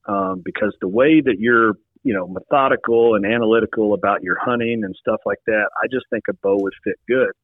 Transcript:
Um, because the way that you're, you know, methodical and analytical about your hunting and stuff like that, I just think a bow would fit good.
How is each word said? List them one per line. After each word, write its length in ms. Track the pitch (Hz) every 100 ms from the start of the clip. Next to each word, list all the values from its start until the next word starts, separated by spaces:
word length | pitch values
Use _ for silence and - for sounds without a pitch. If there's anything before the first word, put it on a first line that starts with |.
| -
Um, 360 | 98 95 92
because 320 | 87 - 107 -
the 60 | 95
way 320 | 107 139 160
that 140 | 131 95
you're, 360 | 113 117 113 101 _ _
you 100 | 139
know, 120 | 98 90
methodical 880 | 92 - 143 135 127 - 117 117
and 100 | 107 98
analytical 680 | 117 110 113 110 - 107
about 280 | 98 98 101
your 160 | 92 87
hunting 460 | 127 120 117 117
and 100 | 98 92
stuff 240 | - 110 107
like 140 | 101 -
that, 220 | 107 101 -
I 40 | 113
just 160 | 127 -
think 140 | 113 -
a 60 | 95
bow 140 | 98 98
would 140 | 98 -
fit 140 | 104 - -
good. 220 | 127 110 -